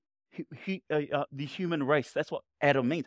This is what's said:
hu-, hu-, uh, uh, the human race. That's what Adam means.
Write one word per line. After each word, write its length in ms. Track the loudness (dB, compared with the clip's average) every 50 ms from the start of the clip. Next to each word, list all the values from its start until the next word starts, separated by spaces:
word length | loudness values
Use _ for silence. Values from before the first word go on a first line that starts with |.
| _ _ _ _ _ _
hu-, 140 | _ -14 -14 -12 -14 -12 -6
hu-, 140 | -6 -6 -6 -4 -2
uh, 120 | -2 -2 -2 0 -2
uh, 100 | -2 -4 -4 -8
the 120 | -10 -10
human 380 | -8 -6 -6 -4 -2 -2 0 2
race. 280 | 4 4 2 2 0 -4
That's 180 | -4 -4 -4
what 120 | -6 -10 -10 _ _ 0
Adam 260 | 4 4 4 4 4 2
means. 180 | 2 0 -4